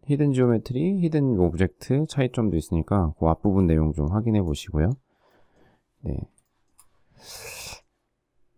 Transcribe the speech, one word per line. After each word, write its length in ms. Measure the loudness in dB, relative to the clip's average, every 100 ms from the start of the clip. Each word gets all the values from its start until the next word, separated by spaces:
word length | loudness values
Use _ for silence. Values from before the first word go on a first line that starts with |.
| -4
히든 260 | 0 0
지오메트리, 720 | 2 2 2 -2 -4 -2 0
히든 360 | 0 0 0 2
오브젝트 680 | 0 2 -2 -2 -4 -2 -2
차이점도 480 | -2 -2 0 0 -2
있으니까 580 | -2 -4 0 0 0 0
그 80 | 0
앞부분 400 | 2 2 2 4
내용 240 | 4 2
좀 160 | 0 0
확인해 340 | 0 0 0
보시고요. 500 | 0 -4 -4 0 0 -2 _ _ _ _ _ _ _ _ _ _
네. 180 | -8 -8 -10 _ _ _ _ _ _ _ _ _ -20 -18 -16 -16 -16 -18 _ _ _ _ _ _ _